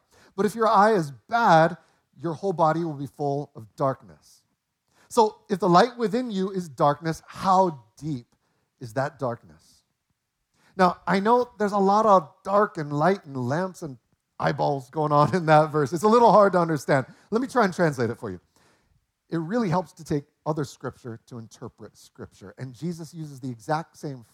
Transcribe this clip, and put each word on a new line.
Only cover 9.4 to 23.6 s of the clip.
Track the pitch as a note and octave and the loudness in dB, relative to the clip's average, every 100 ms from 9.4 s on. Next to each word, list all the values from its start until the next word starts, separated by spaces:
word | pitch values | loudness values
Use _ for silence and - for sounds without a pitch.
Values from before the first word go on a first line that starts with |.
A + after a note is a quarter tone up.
| F#2 D#2 _ _ _ _ _ _ _ _ _ _ _ - | -14 -20 _ _ _ _ _ _ _ _ _ _ _ 0
Now, | F3+ - - | 2 0 -4
I | F#3+ | -2
know | G#3 B3 A#3+ - | 2 2 0 -4
there's | G#3 | -2
a | G#3 | 0
lot | F#3+ G#3 A3 | 2 4 6
of | F#3+ C#3+ _ | 4 2 _
dark | F#3+ G3+ G#3 E3+ | -2 0 0 -4
and | D3 | -6
light | D3 E3 G3 C#3+ | -2 0 0 -6
and | C3+ | -8
lamps | B2 D#3 F#3+ F3 | -4 -4 -6 -10
and | D#3+ B2 _ _ _ - | -16 -16 _ _ _ -6
eyeballs | E3 D3 D3 C#3 B2+ | -4 -2 -2 -4 -6
going | D#3+ D3+ | -4 2
on | D3 D3 | 4 4
in | F#3 D#3+ | 2 4
that | D3+ D#3 | 4 4
verse. | D3+ C#3 | 0 -2
It's | E3 | 0
a | A#3+ | 4
little | A#3+ A#3 | 6 6
hard | G3 G3+ | 6 6
to | F3+ | 2
understand. | E3 D3+ - C#3 - - - | 0 -2 0 -2 -2 -12 -6
Let | A3+ | -6
me | C4+ | -2
try | B3 | 0
and | G3 | 0
translate | E3+ E3 C3 A2+ | 0 -2 0 -4
it | A2+ | -6
for | G#2+ | -10
you. | F2+ _ _ _ _ _ _ _ _ - | -12 _ _ _ _ _ _ _ _ -8
It | E3 | -8
really | D#3+ A#3+ G#3 | -4 -2 0
helps | F3 E3+ | -2 -4
to | - | -10
take | D3 D3 - _ D3 | -6 -6 -8 _ -8
other | D#3 C3+ | -6 -6
scripture | - B2+ - B2+ A2+ _ | -10 -14 -12 -14 -16 _
to | B2 | -18
interpret | A2 - A2+ - G#2+ _ | -18 -18 -20 -18 -20 _
scripture. | - - G#2 _ F#2+ - | -20 -20 -20 _ -20 -16
And | C3 | -18
Jesus | A2+ E3 E3 D#3+ | -12 -10 -10 -14
uses | E3+ D3+ C3+ | -16 -16 -14
the | C3 | -14
exact | A#2 | -10